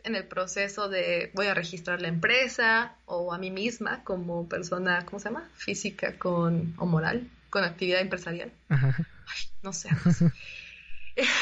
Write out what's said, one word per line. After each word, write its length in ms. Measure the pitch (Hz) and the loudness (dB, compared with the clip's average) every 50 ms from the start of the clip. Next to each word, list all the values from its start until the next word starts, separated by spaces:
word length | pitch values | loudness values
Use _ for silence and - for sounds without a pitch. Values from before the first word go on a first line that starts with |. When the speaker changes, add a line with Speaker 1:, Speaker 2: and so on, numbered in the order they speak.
| - | -6
Speaker 1:
en 120 | 226 226 | -4 -4
el 120 | 190 185 | -4 -4
proceso 600 | - - 185 185 185 - 202 202 196 202 214 208 | -4 -4 -4 -4 -2 -2 -2 -2 -2 -2 -4 -4
de, 440 | 196 190 185 175 175 175 170 - - - | -2 0 0 2 2 0 0 0 -2 -2
voy 140 | 190 202 | 0 0
a 60 | 202 190 | 2 2
registrar 480 | 180 170 165 185 170 170 180 180 175 | 0 -2 -4 -8 -8 -4 -4 -4 -2
la 60 | 175 | -2
empresa 880 | 165 170 165 165 220 240 254 262 247 - - 240 226 226 226 233 233 - _ _ | -2 0 2 4 4 4 4 2 2 0 2 4 4 4 4 2 0 -8 _ _
o 280 | - 180 175 175 175 170 | -6 -4 -4 -2 -2 -4
a 40 | 180 | -4
mí 100 | 190 185 | -4 -6
misma 520 | 190 190 208 240 233 - 214 202 226 247 - | -4 -2 -2 -2 -2 -2 -4 -4 -4 -4 -4
como 440 | - 190 180 175 170 170 170 170 | -4 -4 -4 -2 -4 -4 -4 -4
persona, 560 | 170 185 175 180 165 180 180 185 180 175 175 175 | -4 -4 -4 -4 -4 -4 0 2 4 4 2 2
¿cómo 140 | - - 202 | -4 -10 -8
se 100 | - 208 | -6 -6
llama? 200 | 233 302 339 - - | -6 -6 -8 -12 -16
Física 640 | - - - 202 - - 202 - - - - - - | -10 -6 -6 -4 -4 -4 -6 -4 -2 -4 -4 -4 -2
con, 540 | - 180 175 170 170 170 170 165 165 165 165 | -2 0 2 2 2 2 2 2 0 -2 -4
o 80 | - 180 | -2 0
moral, 420 | 180 165 160 160 - - 240 247 - - - _ _ | 2 2 4 4 2 0 -2 -4 -8 -16 -20 _ _
con 140 | - 202 190 | 0 2 2
actividad 380 | 175 165 170 190 180 180 185 | 2 0 -2 0 2 2 2
empresarial. 500 | 190 190 185 180 175 170 170 170 - 240 - _ _ _ | 2 0 -2 -4 -4 -6 -6 -6 -8 -12 -14 _ _ _
Speaker 2:
Ajá. 260 | 151 135 131 135 135 | 2 4 4 4 4
Speaker 1:
Ay, 460 | - 165 - - - - - - - - - - - - | 2 0 -4 -8 -20 -16 -12 -6 -4 -4 -2 -2 -4 -4
no 100 | 196 - | -6 -8
sé, 160 | - - - | -8 0 0
algo 200 | 160 - - 180 | 0 4 6 4
así. 160 | 160 - 170 165 - - - - - - - - - - - - - - - - - | 6 8 6 4 4 2 -10 -14 -14 -16 -16 -18 -20 -20 -6 -6 -4 -4 -2 -2 0
<laughs> 100 | - 262 - - - | 0 0 2 2 0